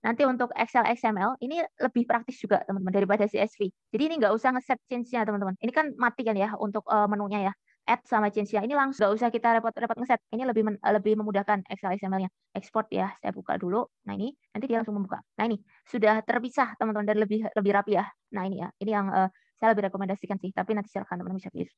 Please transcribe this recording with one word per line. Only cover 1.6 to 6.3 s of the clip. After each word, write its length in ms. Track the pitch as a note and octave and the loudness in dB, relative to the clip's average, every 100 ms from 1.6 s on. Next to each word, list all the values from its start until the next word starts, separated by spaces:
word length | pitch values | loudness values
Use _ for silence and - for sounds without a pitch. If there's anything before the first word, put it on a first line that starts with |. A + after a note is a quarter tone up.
| E4 _ | -4 _
lebih 320 | B3+ A#3+ A#3+ | 0 0 2
praktis 320 | A#3 A#3+ - | 0 0 -10
juga 240 | G3+ G3+ - | 0 2 2
teman-teman 300 | G3 F#3 G3 | -4 0 0
daripada 340 | G3 G3 G#3 | 2 2 2
C 80 | - | 0
S 160 | G#3+ _ | -2 _
V. 100 | G3 _ _ | -6 _ _
Jadi 100 | A#3 D#4 | -2 0
ini 60 | E4 | 2
nggak 160 | G#3+ | 2
usah 220 | A3 C4 B3+ | 4 2 -2
ngeset 260 | - B3+ _ | -4 -6 _
change-nya 380 | B3 A#3+ A#3+ G#3+ | -8 -4 -2 -2
teman-teman. 260 | G#3 G3 F#3 | -2 -4 -4
Ini 80 | A3+ D#4 | -2 0
kan 180 | D4+ A3 | -2 0
mati 260 | A#3+ - | -2 0
kan 80 | A3+ | -2